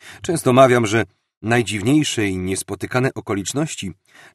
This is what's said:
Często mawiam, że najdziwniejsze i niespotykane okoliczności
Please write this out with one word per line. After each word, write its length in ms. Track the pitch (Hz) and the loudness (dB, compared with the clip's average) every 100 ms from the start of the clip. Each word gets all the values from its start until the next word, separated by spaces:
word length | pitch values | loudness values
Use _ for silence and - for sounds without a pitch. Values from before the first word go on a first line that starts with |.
| - - | -20 -12
Często 300 | - 170 131 | -4 -2 4
mawiam, 340 | 123 135 123 110 | 6 6 6 2
że 180 | 110 98 _ _ _ | 0 -2 _ _ _
najdziwniejsze 840 | 107 120 101 104 101 151 143 - 101 | -2 -2 -2 -2 2 2 2 -2 -2
i 100 | 92 | -2
niespotykane 800 | 92 95 - 98 104 127 131 | -4 -4 -6 -10 -4 -2 -2
okoliczności 760 | - - 101 90 135 156 - 98 - _ - - | -4 -6 -4 -4 -4 -4 -6 -12 -12 _ -20 -20